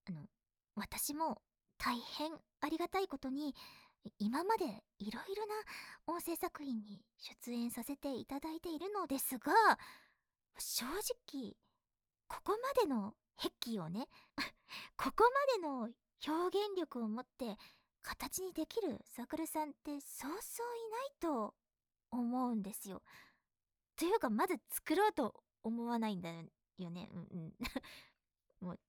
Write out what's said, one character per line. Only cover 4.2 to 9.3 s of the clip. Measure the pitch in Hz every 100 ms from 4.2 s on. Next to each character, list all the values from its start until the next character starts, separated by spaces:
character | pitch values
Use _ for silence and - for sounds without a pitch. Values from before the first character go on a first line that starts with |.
| 208 269
ま | 370 440
で | 330 202 - _
い | 202
ろ | 233 -
い | 392
ろ | 427
な | 427 - - - - -
音 | 339
声 | 330 339
作 | 349 -
品 | 285 226
に | 208 202 - _
出 | - - -
演 | 240 240
さ | 240
せ | 226 285
て | 285 240
い | -
た | 269
だ | 320
い | 320
て | 349
い | 311
る | 370
の | 415 339
で | 269
す | -